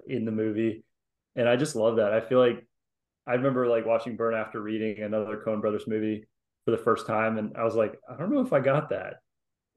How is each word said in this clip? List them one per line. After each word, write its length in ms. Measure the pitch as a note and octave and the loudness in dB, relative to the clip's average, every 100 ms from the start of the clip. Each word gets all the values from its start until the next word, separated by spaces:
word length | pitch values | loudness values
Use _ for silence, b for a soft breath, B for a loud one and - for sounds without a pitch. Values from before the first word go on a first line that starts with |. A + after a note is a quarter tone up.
| - | -4
in 200 | B2+ A2+ | -4 -2
the 60 | |
movie. 520 | A2 A2 G#2 A2+ A2 - _ _ _ _ - | -2 0 0 -2 -2 -12 _ _ _ _ -2
And 100 | A#2+ | 2
I 80 | B2 | 2
just 220 | D3+ A#2 | 0 2
love 180 | A2 A2+ | 2 4
that. 160 | G#2 | 2
I 80 | A2 | 2
feel 200 | - B2+ | 2 4
like 280 | B2 A#2+ - _ _ _ _ _ - | 4 2 -10 _ _ _ _ _ -4
I 100 | B2 | 0
remember, 320 | C#3 B2+ A#2+ | 2 2 2
like, 180 | A#2 A2 | 2 2
watching 320 | A#2 B2+ A2 | 0 0 -2
Burn 160 | A2+ | 0
After 280 | A2+ G#2+ A#2 | 0 -4 -6
Reading, 400 | G#2 A2 A2 G2+ | -4 -2 -2 -4
another 400 | G#2+ G#2+ G#2 G#2+ A2+ | -2 -2 -2 -4 -4
Coen 160 | G#2+ | -2
Brothers 260 | G#2+ G#2 A2+ | 0 -2 -2
movie, 380 | A2 G#2+ G#2+ - _ _ _ - | -2 -2 -4 -8 _ _ _ -2
for 60 | |
the 60 | A2+ | 0
first 300 | A#2+ A2+ - | 2 0 0
time, 320 | A2 A2 A2 | 0 0 -2
and 180 | G#2+ A#2 | -4 -2
I 60 | |
was 100 | A2+ | 0
like, 260 | A2 G#2+ - - | 2 0 -2 -16
"I 80 | B2 | -8
don't 160 | F3+ | -2
know 100 | C#4+ | 0
if 120 | A#3+ | 2
I 60 | C#3+ | 2
got 300 | C3 C#3+ D3 | 2 0 0
that." 260 | G2 G2 - _ _ _ _ _ | -6 -8 -14 _ _ _ _ _